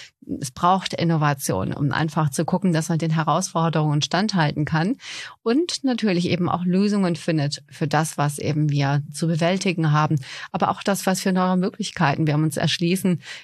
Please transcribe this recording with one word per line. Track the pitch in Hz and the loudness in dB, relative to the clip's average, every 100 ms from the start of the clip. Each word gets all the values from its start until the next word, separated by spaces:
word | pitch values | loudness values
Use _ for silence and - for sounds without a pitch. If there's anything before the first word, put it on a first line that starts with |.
| - _ - - | -18 _ -12 -8
Es | - | -8
braucht | - 175 190 - | 0 2 2 0
Innovation, | - 170 165 147 139 - 95 - | -2 0 2 2 0 -2 -2 -2
um | - 147 | -2 -2
einfach | - 160 160 151 | 0 -2 0 0
zu | - 165 | 0 -2
gucken, | 185 185 | 0 2
dass | 156 160 | 0 0
man | 165 | -2
den | 165 | 0
Herausforderungen | 160 156 156 190 170 165 160 156 147 | 0 2 0 0 0 0 2 2 0
standhalten | 143 170 208 185 151 - | 0 0 0 2 0 0
kann | 151 160 170 277 - - - - | -2 0 0 -4 -8 -14 -16 -8
und | 226 247 349 - | 0 0 0 -2
natürlich | 269 233 214 175 175 | -2 0 2 2 0
eben | 175 175 | 0 0
auch | 175 | 0
Lösungen | 180 180 208 202 185 170 | 2 2 2 2 0 0
findet | - 160 143 - - | 0 0 0 -4 -14
für | - 156 | -6 0
das, | 151 160 - | 0 0 0
was | 147 147 | -2 -2
eben | 117 151 151 | -2 0 2
wir | 143 139 143 147 | 2 2 0 -2
zu | - 160 | -4 -2
bewältigen | 165 170 190 190 165 160 | 0 0 0 0 0 2
haben, | 147 151 156 127 - - | 2 2 0 -2 -14 -10
aber | 185 190 | -2 -2
auch | 190 | 0
das, | - 190 - | -2 -2 0
was | 190 | 0
für | 196 | 0
neue | 185 185 185 | 0 2 2
Möglichkeiten | 185 - 208 - 151 143 156 | 0 -4 -8 0 0 2 2
wir | 147 | 2
uns | 156 - | 0 0
erschließen, | 151 - 170 185 190 175 - - | -2 0 0 0 0 -2 -4 -18